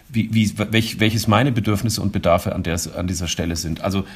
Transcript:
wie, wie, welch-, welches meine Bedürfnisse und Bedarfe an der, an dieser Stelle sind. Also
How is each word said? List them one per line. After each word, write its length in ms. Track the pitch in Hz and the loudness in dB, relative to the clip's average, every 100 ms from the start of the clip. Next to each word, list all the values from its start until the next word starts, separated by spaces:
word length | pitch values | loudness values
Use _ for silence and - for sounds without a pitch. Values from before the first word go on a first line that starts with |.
| - | -6
wie, 240 | 117 110 | -2 2
wie, 220 | 110 101 - | 4 2 0
welch-, 440 | 101 110 - - | 0 0 0 2
welches 280 | 107 110 110 | 2 2 4
meine 240 | 107 139 | 4 4
Bedürfnisse 480 | 113 107 101 113 - | 0 0 0 0 -2
und 120 | 101 | -2
Bedarfe 420 | 98 87 85 - | 0 2 2 2
an 80 | 87 | -4
der, 180 | 82 82 80 87 | -2 -2 -4 -6
an 100 | 90 | -4
dieser 200 | 87 85 | -4 -4
Stelle 300 | - 85 82 | -4 -4 -4
sind. 280 | 85 80 | -4 -4
Also 200 | 98 95 95 | -2 -2 -4